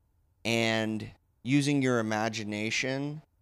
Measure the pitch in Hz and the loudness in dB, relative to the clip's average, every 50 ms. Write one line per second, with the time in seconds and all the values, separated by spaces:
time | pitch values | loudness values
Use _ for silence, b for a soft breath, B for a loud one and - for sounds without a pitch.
0 | _ _ _ _ _ _ _ _ _ 117 113 117 117 113 113 110 110 110 110 107 | _ _ _ _ _ _ _ _ _ 0 0 2 2 2 2 0 0 0 -2 -4
1 | 104 104 - _ _ _ _ _ _ 117 139 143 139 139 147 139 131 131 123 120 | -6 -10 -14 _ _ _ _ _ _ 2 2 2 4 4 2 2 4 4 2 2
2 | 110 110 110 107 110 113 107 113 107 104 104 104 107 110 - - - 131 135 135 | 2 0 0 0 0 -2 -2 -4 -6 -4 -4 -4 -2 -2 -2 -2 -2 -2 -2 -4
3 | 143 147 147 156 - _ _ _ | -4 -6 -8 -10 -14 _ _ _